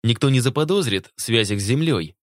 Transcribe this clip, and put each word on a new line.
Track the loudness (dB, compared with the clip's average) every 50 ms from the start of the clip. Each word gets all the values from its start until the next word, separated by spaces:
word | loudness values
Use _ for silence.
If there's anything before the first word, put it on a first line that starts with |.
никто | -2 -2 0 2 2 2
не | 2 2
заподозрит | 2 0 0 -2 0 0 0 0 0 0 -2 -2 -4 -8 _
в | -10
связях | -4 0 0 2 2 0 -2 -2
с | -2
Землёй. | 0 0 0 0 0 0 -2 -2 -6 -12 _ _ _ _